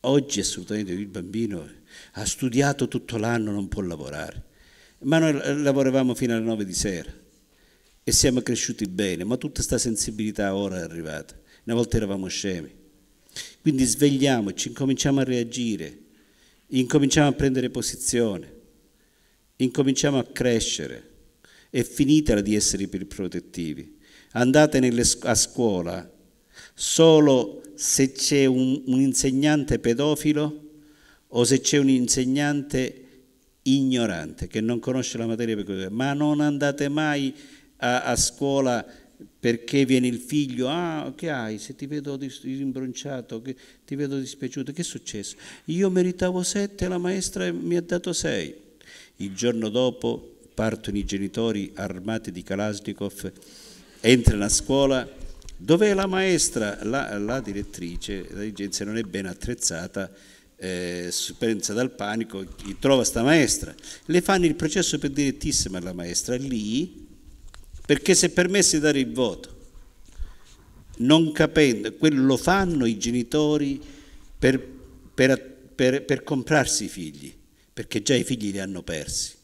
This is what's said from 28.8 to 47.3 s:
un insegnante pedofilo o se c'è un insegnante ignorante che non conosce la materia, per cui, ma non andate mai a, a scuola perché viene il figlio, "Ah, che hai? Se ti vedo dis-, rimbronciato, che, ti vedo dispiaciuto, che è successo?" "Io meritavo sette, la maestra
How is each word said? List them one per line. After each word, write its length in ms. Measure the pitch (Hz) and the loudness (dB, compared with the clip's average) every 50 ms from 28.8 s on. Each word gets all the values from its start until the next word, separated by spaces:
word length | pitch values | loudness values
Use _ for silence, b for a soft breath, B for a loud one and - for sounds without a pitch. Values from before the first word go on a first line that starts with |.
| - 127 | 0 0
un 120 | 127 131 | 2 4
insegnante 800 | 135 135 131 - - 139 131 135 143 151 151 151 135 - 123 113 | 4 2 2 2 0 2 2 2 4 4 4 2 2 0 -2 0
pedofilo 920 | - 120 117 120 143 151 151 151 - 156 151 147 151 151 151 - - - - b b b b b b b b b b b | 2 0 0 2 2 0 0 0 2 0 2 2 0 -2 -4 -8 -16 -20 -20 b b b b b b b b b b b
o 160 | - 120 123 | 2 2 4
se 180 | 113 135 131 | 4 4 2
c'è 160 | - - - 147 | 2 2 2 4
un 120 | 139 135 | 6 6
insegnante 1160 | 131 127 123 113 - 135 127 127 131 143 147 147 147 147 139 143 - 131 127 - - - B B B B B B B B _ _ _ _ _ | 4 4 4 2 2 0 2 0 2 2 2 0 0 -2 -4 -2 -2 -2 -2 -4 -6 -12 B B B B B B B B _ _ _ _ _
ignorante 840 | 131 131 139 135 131 127 123 117 107 92 82 76 80 78 - 90 90 | 2 2 4 4 2 2 2 2 0 0 -4 -6 -10 -10 -10 -10 -6
che 140 | - 117 | -4 -2
non 180 | 107 113 120 117 | -2 0 -2 -2
conosce 380 | 113 - 127 131 123 - - 120 | -2 -2 -2 -2 -2 -4 -4 -4
la 100 | 113 113 | -4 -4
materia, 280 | 113 110 120 113 113 | -2 -2 -2 -2 -2
per 100 | 104 98 | -4 -4
cui, 220 | 92 98 95 95 95 | -6 -6 -6 -6 -6
ma 240 | 101 117 131 139 139 | -4 -2 -2 -2 0
non 260 | 143 151 147 147 147 | 0 2 2 2 2
andate 500 | 151 147 147 139 143 143 139 143 143 139 | 2 0 2 2 0 0 0 0 -2 -2
mai 440 | 143 151 156 151 147 143 139 135 127 B B B B B B B B _ | 0 0 0 0 0 0 -2 -4 -4 B B B B B B B B _
a, 260 | - 123 123 127 - | 0 0 0 0 0
a 120 | 127 120 | 0 0
scuola 720 | 113 - - - - 143 139 139 139 135 131 120 113 - B B B B B B B - - _ _ | 0 0 -2 -2 -2 -2 0 2 2 2 2 0 -2 -4 B B B B B B B -20 -20 _ _
perché 460 | - 120 117 113 - - - 139 139 | 0 0 0 0 -4 -2 2 2 4
viene 220 | 123 131 127 123 123 | 4 4 2 2 0
il 100 | 120 117 | -2 -4
figlio, 520 | - - 151 151 147 135 123 120 127 127 | -8 -2 -2 -2 -2 -2 -4 -4 -4 -4
"Ah, 440 | 151 175 180 170 160 151 143 131 131 | -2 -4 -4 -4 -6 -6 -8 -8 -10
che 140 | - - 165 | -8 -6 -6
hai? 280 | 147 131 113 110 110 104 | -4 -4 -6 -6 -8 -8
Se 160 | - - 131 | -10 -14 -12
ti 100 | - 143 139 | -12 -10 -8
vedo 280 | 147 147 139 143 139 | -8 -8 -6 -6 -8
dis-, 260 | 135 139 131 127 - | -8 -8 -10 -10 -10
rimbronciato, 1000 | - 131 131 135 139 135 131 135 131 127 123 - - 143 139 127 117 - - 113 | -10 -8 -6 -4 -4 -4 -4 -6 -6 -8 -8 -10 -10 -8 -8 -8 -10 -10 -12 -10
che, 140 | 117 135 127 B B B B B B | -10 -10 -12 B B B B B B
ti 100 | - 143 | -10 -6
vedo 220 | 139 147 139 139 139 | -4 -4 -2 -2 -4
dispiaciuto, 540 | 131 - - - - 127 - 143 131 - | -4 -6 -8 -10 -10 -8 -6 -8 -8 -8
che 100 | 139 - | -6 -6
è 40 | 170 | -8
successo?" 500 | - - 113 - - - 107 98 - - B B B B B B | -6 -8 -10 -12 -10 -10 -8 -10 -10 -12 B B B B B B
"Io 240 | - 160 175 196 190 | -4 0 2 2 2
meritavo 520 | 180 185 180 180 180 180 185 180 180 180 180 | 4 4 2 2 2 0 0 0 0 0 -2
sette, 440 | - - 208 202 202 202 - 185 185 | -2 -2 -2 -4 -4 -4 -4 -4 -2
la 100 | 185 175 | -2 -2
maestra 540 | 175 180 190 190 185 - | -2 -2 -2 -2 -4 -6